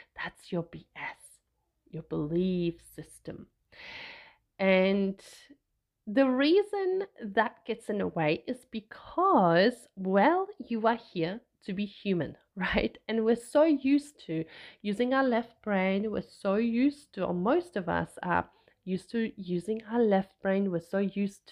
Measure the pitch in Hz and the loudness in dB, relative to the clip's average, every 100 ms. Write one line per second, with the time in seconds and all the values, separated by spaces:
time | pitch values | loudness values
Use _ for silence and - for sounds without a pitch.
0 | - - - - - 175 165 160 - - | -20 -12 -12 -14 -8 -6 -6 -12 -18 -14
1 | - - - _ _ _ _ _ _ 160 | -14 -14 -20 _ _ _ _ _ _ -14
2 | 160 165 151 170 185 180 170 170 - - | -8 -6 -2 0 0 0 -2 -4 -12 -20
3 | - - - - - _ _ - - - | -20 -18 -16 -16 -18 _ _ -20 -18 -16
4 | - - - _ _ - 190 185 190 202 | -16 -18 -20 _ _ -2 2 4 4 2
5 | 196 196 - - - 285 _ _ _ _ | 0 -4 -14 -20 -20 -20 _ _ _ _
6 | - 208 269 254 285 381 403 403 381 381 | -4 2 2 2 4 2 2 -2 -2 -2
7 | 403 - 214 196 220 - - - - 208 | -6 -10 -4 -2 -2 -4 -10 -8 -6 -4
8 | 185 170 151 170 - 254 _ 220 - - | -4 0 0 0 -4 -10 _ -14 -12 -18
9 | - - 381 311 180 170 208 247 - - | -8 0 4 6 6 6 4 0 -12 -8
10 | 190 196 262 359 381 - 240 233 220 233 | 0 4 4 2 -2 -8 -8 -2 0 0
11 | - 180 160 226 _ _ - 190 202 - | -4 -4 -4 -4 _ _ -10 -6 -6 -6
12 | 202 180 131 - _ 196 180 208 - - | -2 -2 -2 -8 _ -8 -2 0 -2 -4
13 | - 220 220 233 - 294 320 285 269 285 | -4 0 2 0 2 2 4 4 2 2
14 | - - - 160 160 - - - 202 202 | 0 -14 -6 -6 -6 -12 -20 -10 -6 -2
15 | 247 262 262 226 233 _ 214 196 190 196 | 0 2 2 0 -2 _ -2 0 2 0
16 | 214 202 - - 196 202 233 226 277 285 | -2 -6 -8 -6 -2 0 0 2 2 0
17 | - - 175 175 196 339 349 208 170 170 | -10 -6 -4 0 2 0 0 -6 -2 -2
18 | 170 - 180 175 - _ _ _ 180 185 | -4 -6 -2 -2 -2 _ _ _ -6 -6
19 | - 233 226 - 175 175 170 220 208 233 | -4 -4 -4 -6 -6 -4 -4 -6 -2 2
20 | 226 190 196 _ 196 196 196 170 170 196 | 4 2 0 _ -2 0 0 -2 -2 -2
21 | 202 202 196 - _ | -2 -2 -4 -6 _